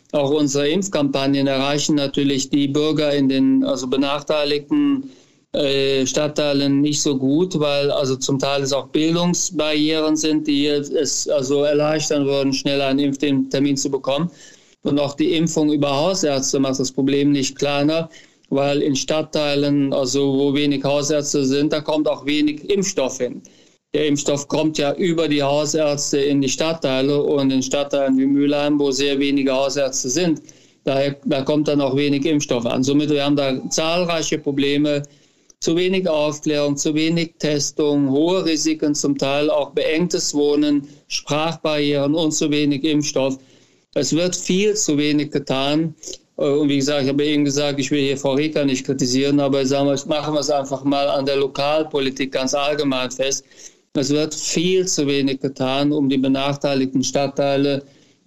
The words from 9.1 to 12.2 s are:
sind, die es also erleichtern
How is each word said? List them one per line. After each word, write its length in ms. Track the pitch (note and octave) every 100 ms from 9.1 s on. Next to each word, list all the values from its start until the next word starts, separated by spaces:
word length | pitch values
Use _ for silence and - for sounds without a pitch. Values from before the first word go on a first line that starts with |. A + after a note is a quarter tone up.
| E3+ F3 F3 - D3+ D3+ D3+ D3+ D#3 D#3 D#3
sind, 300 | D#3 D3+ D3+
die 200 | C#3+ D3
es 600 | D3 C#3+ D3 C3 - -
also 360 | D3+ C3 C#3+
erleichtern 600 | D3 D3 D3+ D#3 C#3+ D3